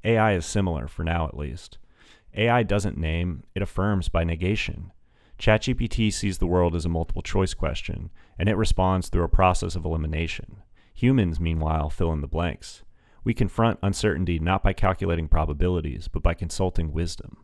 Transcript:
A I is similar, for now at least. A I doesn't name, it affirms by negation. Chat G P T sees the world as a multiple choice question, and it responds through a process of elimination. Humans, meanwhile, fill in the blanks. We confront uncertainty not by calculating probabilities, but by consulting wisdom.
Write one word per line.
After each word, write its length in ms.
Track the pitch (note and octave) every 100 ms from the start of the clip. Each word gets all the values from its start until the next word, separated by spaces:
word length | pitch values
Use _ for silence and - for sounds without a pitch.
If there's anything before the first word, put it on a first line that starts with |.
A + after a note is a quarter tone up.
A 160 | A2+ A2+
I 140 | A2
is 120 | F#2+ -
similar, 420 | G#2+ F#2+ D#2+ B1+
for 160 | -
now 240 | E2 E2+ D#2
at 80 | B1+
least. 440 | D2 F2+ - - - _ - - - -
A 120 | A2+
I 140 | A#2+
doesn't 340 | A2 G#2 F#2+ G#1
name, 460 | D#2+ E2 F2 E2 - -
it 60 |
affirms 480 | G2 - G2 G2+ E2+
by 160 | E2+ E2
negation. 680 | E2 F2+ G#2+ - - F2 - _ _ _ -
Chat 240 | - G#2+
G 120 | -
P 140 | B2 A2+
T 240 | - G#2+
sees 260 | G2 G#2 F#2
the 80 | E2+
world 300 | F2+ F2 E2
as 80 |
a 60 | E2+
multiple 320 | E2 E2 -
choice 320 | - - F#2
question, 560 | - D#2+ - - - - - - -
and 120 | F#2+
it 80 | G2+
responds 500 | A2 - F#2 F#2 F2+
through 160 | -
a 60 | E2+
process 440 | - F#2 F2+ F#2
of 120 | E2 E2
elimination. 760 | D#2+ D2+ D2+ E2 - - - - - _
Humans, 460 | - A#2+ C3+ F#2 D#2+
meanwhile, 500 | E2 D#2+ D#2 D#2 D2+
fill 220 | - E2+
in 80 | D#2
the 80 | C#2
blanks. 560 | D#2 E2+ B1 - - - - _ _
We 100 | -
confront 460 | A#2 G2+ - A2+ -
uncertainty 560 | G2 F#2+ G#2+ D#2 F2 E2+
not 260 | E2 F#2+
by 100 | G#2
calculating 560 | F#2+ F#2+ F#2 F2+ E2+ D#2+
probabilities, 800 | D#2+ D2+ D2 F2 F2+ D2+ C2 -
but 140 | E2
by 100 | F2
consulting 580 | E2+ F2 - F#2 - D#2+
wisdom. 460 | C#2+ E2+ - - -